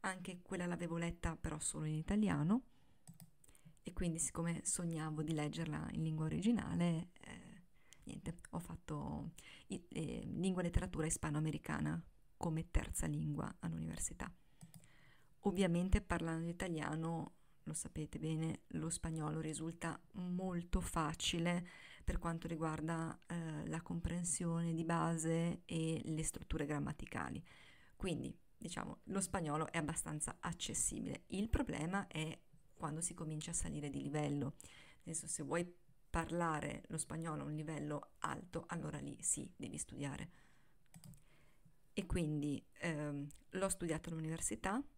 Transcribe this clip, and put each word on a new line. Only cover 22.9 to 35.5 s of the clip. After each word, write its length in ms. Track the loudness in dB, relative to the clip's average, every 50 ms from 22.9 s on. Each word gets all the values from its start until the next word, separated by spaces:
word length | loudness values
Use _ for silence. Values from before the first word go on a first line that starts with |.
| 2 2 2 0 -2 -6 -6
eh, 400 | -4 -2 -2 -2 -2 -2 -2 -2
la 160 | -2 -2 -2 -2
comprensione 920 | -2 -2 0 0 2 2 2 2 2 2 2 2 2 2 4 4 4 2
di 120 | 2 2
base 760 | 4 4 4 6 4 4 4 4 4 4 6 4 4 2 0 -4
e 380 | -4 0 0 2 2 2 0 0
le 180 | -2 0 0 0
strutture 420 | 0 -2 -4 -2 -2 0 0 2
grammaticali. 800 | 2 2 0 0 0 -2 -4 -6 -6 -4 -4 -2 -2 -4 -6 -8 -10 -18 -20 -20 -20 -20 -20 -20 -20 -8
Quindi, 360 | -2 0 0 0 0 0 -4 -6 -8 -16 -20 -20
diciamo, 440 | -10 -10 -6 -4 -4 -4 -4 -6 -10 -8
lo 140 | -2 0 0
spagnolo 520 | 0 2 2 2 2 4 2 2 2 2 2
è 60 | 0
abbastanza 580 | 2 2 0 -2 -2 -2 -2 -2 -2 -2 -4 -4
accessibile. 840 | -2 -4 -2 -2 -2 -2 0 2 2 2 0 0 -2 -4 -4 -6 -6 -4
Il 180 | -2 0 0 2
problema 580 | 4 2 2 2 0 0 0 2 2 0 -2
è 320 | 0 -2 -2 -2 -2 -4 -8 -12 -20 -20 -20 -20 -20 -12
quando 280 | -6 -4 -2 -2 0
si 120 | -2 -2 -2
comincia 380 | -2 -4 -4 -4 -4 -4 -2
a 40 | -2
salire 360 | -2 0 0 -2 -2 -4 -2
di 100 | -4 -2
livello. 540 | -4 0 0 2 2 2 2 2 0 -2 -4 -6 -14 -18 -18 -20 -20 -20 -20 -14 -8
Nel 140 | -4 -4
senso, 180 | -4 -4 -4 -4
se 80 | -4 -2
vuoi 260 | 0